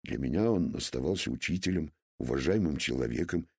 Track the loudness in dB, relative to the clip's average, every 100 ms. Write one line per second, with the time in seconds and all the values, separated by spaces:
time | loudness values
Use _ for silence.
0 | -6 -4 0 2 2 4 2 -2 -4 -2
1 | 0 0 -2 -4 -2 -2 0 0 -2 _
2 | _ _ -2 0 4 4 2 0 -2 0
3 | 0 -2 -2 -2 -4